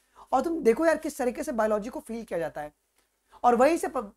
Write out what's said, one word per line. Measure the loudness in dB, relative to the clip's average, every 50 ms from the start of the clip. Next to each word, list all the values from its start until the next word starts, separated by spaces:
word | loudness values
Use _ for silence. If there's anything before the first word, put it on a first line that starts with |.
| _ _ _ -20 -8 _ -2
और | 0
तुम | 0 0 -4 2 2
देखो | 2 4 4 4
यार, | 2 2
किस | 0 -2 -6 -6 -4
तरीके | -4 -4 -4 -4 -6
से | -6 -2
बायोलॉजी | -2 0 0 0 -2 -4 -6
को | -10 -12
फील | -12 -10 -12 -12 -10
किया | -8 -6 -6
जाता | -6 -6 -8 -10
है। | -12 -12 -14 _ _ _ _ _ _ _ _ _ _ _ _ 0 2
और | 4 6
वहीं | 6 6 4 4
से | 2 -2 -4
प-, | -4 -6 -8 -8 -10